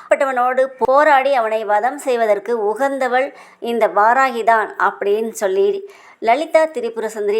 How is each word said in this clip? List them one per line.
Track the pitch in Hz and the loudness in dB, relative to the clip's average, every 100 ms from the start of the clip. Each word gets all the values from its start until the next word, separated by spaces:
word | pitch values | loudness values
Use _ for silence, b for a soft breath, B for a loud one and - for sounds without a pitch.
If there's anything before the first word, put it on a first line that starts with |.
அப்பட்டவனோடு | B 294 269 254 247 254 262 262 | B 0 0 0 0 0 -2 -2
போராடி | 233 269 302 277 269 | 2 4 4 4 2
அவனை | 269 220 220 208 | 0 0 -2 0
வதம் | 208 240 285 285 | 0 0 -4 -4
செய்வதற்கு | 240 220 202 202 233 208 | -2 0 0 -2 -2 -2
உகந்தவள் | 214 277 277 254 254 277 B B B | -2 -2 -2 -2 -2 -2 B B B
இந்த | 233 233 214 185 | -6 0 0 4
வாராகி | 214 254 269 233 | 4 4 2 0
தான் | 226 226 - - 190 | 2 2 0 -2 -2
அப்படின்னு | 196 202 208 226 220 | 0 -2 -2 -2 -4
சொல்லி | 202 190 202 196 - B B B 220 | -2 0 0 0 -8 B B B 0
லலிதா | 254 320 320 320 | 0 2 0 0
திரிபுர | 277 226 226 214 | -2 -8 -6 -8
சுந்தரி | 214 208 220 | -4 -2 0